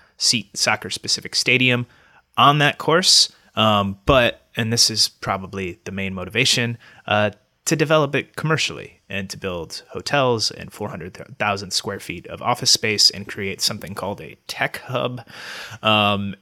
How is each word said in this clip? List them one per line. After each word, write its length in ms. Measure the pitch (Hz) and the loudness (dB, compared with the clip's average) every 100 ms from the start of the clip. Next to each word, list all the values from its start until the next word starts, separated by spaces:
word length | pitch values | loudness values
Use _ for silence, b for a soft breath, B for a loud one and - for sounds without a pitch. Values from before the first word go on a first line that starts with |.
| b b | b b
seat 400 | - 117 - - | 0 0 -2 -2
soccer 320 | - 107 - | 0 0 -2
specific 460 | - - - - | -8 -4 -4 -2
stadium 520 | - - 123 127 123 120 b b b b - | -2 2 4 4 2 -2 b b b b 4
on 200 | 131 147 | 6 6
that 200 | 143 - | 4 2
course. 520 | - 170 190 - - b b | 2 2 4 4 4 b b
Um, 440 | - 110 104 98 95 - | 2 4 4 2 -2 4
but, 420 | 135 117 - _ - | 4 4 0 _ -4
and 160 | 113 | -2
this 180 | 117 - | 2 2
is 180 | 107 - | 2 -2
probably 720 | - - 98 92 98 92 - | -2 -4 -4 -4 -6 -6 -8
the 80 | - | -10
main 220 | 98 95 | -6 -6
motivation, 640 | 95 92 113 131 - 120 117 B B B | -6 -4 0 2 2 -2 -6 B B B
uh, 260 | 104 104 - _ _ - | 2 2 -2 _ _ -2
to 100 | 156 | 0
develop 380 | 147 156 143 | 4 4 4
it 220 | 143 - - | 0 -4 -6
commercially 640 | 156 156 - 67 - _ - | -2 0 -2 -6 -14 _ -12
and 180 | 98 95 | -8 -8
to 80 | - | -8
build 460 | 95 87 80 - - | -6 -6 -8 -14 -12
hotels 600 | - - 143 127 113 - | -10 -2 0 2 2 -2
and 220 | - - | -6 -14
four 160 | - 104 | -10 -10
hundred 300 | 95 95 - - 123 | -10 -12 -14 -14 -4
thousand 340 | 104 98 95 | -2 -2 -4
square 280 | - 110 98 | -6 -6 -8
feet 260 | - 87 - | -10 -12 -12
of 120 | 87 | -6
office 300 | 113 123 - | -4 0 2
space 400 | - 110 104 - | 2 2 2 2
and 180 | 95 98 | 2 -10
create 320 | - 98 92 | -8 -6 -4
something 340 | - 107 80 | -4 -4 -10
called 280 | 98 95 101 | -8 -6 -8
a 160 | 76 - - | -12 -16 -12
tech 320 | - 135 - | -4 -4 -6
hub, 420 | - 127 127 123 - B B B B B | -6 -4 -4 -6 -14 B B B B B
um, 520 | 110 107 104 101 101 - | 2 4 4 2 -2 -6